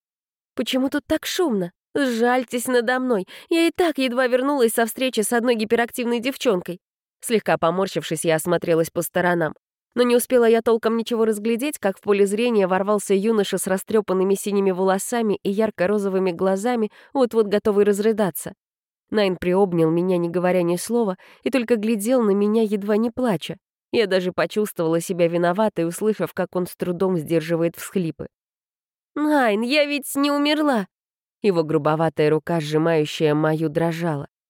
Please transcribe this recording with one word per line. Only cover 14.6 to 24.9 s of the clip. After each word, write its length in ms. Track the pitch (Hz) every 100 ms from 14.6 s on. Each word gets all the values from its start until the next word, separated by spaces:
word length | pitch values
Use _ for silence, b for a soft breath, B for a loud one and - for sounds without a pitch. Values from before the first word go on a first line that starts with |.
| 196
волосами 680 | 180 190 190 - 240 220 190
и 80 | -
ярко-розовыми 800 | 202 220 - 180 214 196 190 185
глазами, 600 | 165 190 196 226 247 214 B B
вот-вот 360 | 277 240 226 208
готовый 360 | 208 220 202
разрыдаться. 680 | 208 202 214 214 196 - 180 - _ _ _ _ _
Найн 240 | 214 196 180
приобнял 540 | 180 180 202 170 160
меня, 260 | 170 185 180
не 120 | 170
говоря 340 | 175 180 180
ни 120 | 170
слова, 420 | 175 - 233 214 185 B B
и 60 | 254
только 260 | 262 226 240
глядел 460 | 214 226 208 262
на 100 | 214
меня, 300 | 196 208 220
едва 340 | 220 208 202 214
не 160 | 233
плача. 460 | 233 254 165 - 170 _ _ _
Я 140 | 240 202
даже 260 | 185 180
почувствовала 680 | 170 165 214 208 - 165